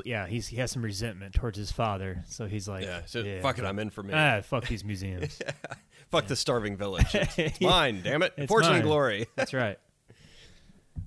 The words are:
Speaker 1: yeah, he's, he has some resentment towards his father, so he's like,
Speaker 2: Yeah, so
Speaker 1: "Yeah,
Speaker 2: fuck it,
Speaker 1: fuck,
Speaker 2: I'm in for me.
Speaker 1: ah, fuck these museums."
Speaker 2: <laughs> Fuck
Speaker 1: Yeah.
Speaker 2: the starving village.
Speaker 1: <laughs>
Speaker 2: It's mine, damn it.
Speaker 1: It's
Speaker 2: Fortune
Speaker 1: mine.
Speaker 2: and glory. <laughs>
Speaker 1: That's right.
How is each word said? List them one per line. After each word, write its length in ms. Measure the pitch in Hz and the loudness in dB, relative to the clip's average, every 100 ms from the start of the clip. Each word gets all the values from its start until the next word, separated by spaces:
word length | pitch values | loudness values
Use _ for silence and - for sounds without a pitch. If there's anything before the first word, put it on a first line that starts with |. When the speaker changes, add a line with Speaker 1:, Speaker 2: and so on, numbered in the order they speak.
| - | -2
Speaker 1:
yeah, 200 | 113 90 | -4 -2
he's, 200 | 117 - | -4 -4
he 100 | 120 | -4
has 140 | 123 | -2
some 120 | 127 | -2
resentment 500 | 113 98 117 92 98 - | -4 -4 -6 -6 -4 -2
towards 220 | 120 101 | -2 -4
his 140 | 101 | -6
father, 520 | - 113 98 95 90 85 | -2 0 0 -4 -6 -8
so 180 | - 107 | -8 -6
he's 200 | 104 95 | -6 -6
like, 180 | 95 95 | -6 -6
Speaker 2:
Yeah, 200 | 90 87 | -6 -6
so 140 | 120 | -4
Speaker 1:
"Yeah, 220 | 104 95 | -4 -2
Speaker 2:
fuck 160 | 135 127 | -2 -2
it, 40 | |
Speaker 1:
fuck, 80 | 98 | -2
Speaker 2:
I'm 100 | 101 | -2
in 100 | 107 | -4
for 120 | - | -6
me. 100 | 98 | -2
Speaker 1:
ah, 280 | 156 151 110 | 2 4 4
fuck 260 | - 131 - | 0 -2 -2
these 160 | 113 | -4
museums." 560 | 101 98 95 92 147 - - | -4 -4 -4 -4 -6 -6 -8
Speaker 2:
<laughs> 60 | - - - _ - - | -8 -12 -14 _ -20 -2
Fuck 160 | 170 - | 0 0
Speaker 1:
Yeah. 20 | |
Speaker 2:
the 60 | 135 | 0
starving 420 | - 123 107 98 | 2 0 0 -2
village. 300 | 101 92 - | -2 2 4
Speaker 1:
<laughs> 300 | 214 - - | 4 2 0
Speaker 2:
It's 220 | 156 - | -2 2
mine, 420 | 180 180 147 101 | 4 6 4 0
damn 180 | 92 143 | 0 2
it. 120 | 180 - | 2 0
Speaker 1:
It's 100 | 139 | 2
Speaker 2:
Fortune 220 | 220 165 | 6 8
Speaker 1:
mine. 100 | 160 | 6
Speaker 2:
and 40 | 151 | 6
glory. 380 | 151 135 101 120 | 4 4 2 -2
<laughs> 40 | - | -2
Speaker 1:
That's 160 | 262 | -2
right. 260 | 131 113 95 _ _ _ - - - - - - - _ - | 0 0 -2 _ _ _ -20 -20 -20 -20 -20 -20 -20 _ -12